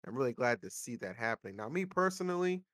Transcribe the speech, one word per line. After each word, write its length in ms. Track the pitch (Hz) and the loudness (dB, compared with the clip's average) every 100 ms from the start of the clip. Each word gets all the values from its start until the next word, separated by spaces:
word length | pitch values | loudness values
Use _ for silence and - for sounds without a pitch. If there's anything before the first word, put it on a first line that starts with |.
| - | -6
I'm 100 | 117 | 0
really 160 | 131 | 0
glad 280 | 117 123 117 | 4 2 2
to 80 | 92 | 0
see 260 | - - 117 | -10 -8 -6
that 180 | 92 104 | -6 -2
happening. 380 | 113 113 101 98 | 0 0 -4 -6
Now, 120 | 107 | -4
me 160 | 165 185 | -2 0
personally 800 | 185 185 185 180 175 180 185 - | 2 2 2 -2 2 2 0 -6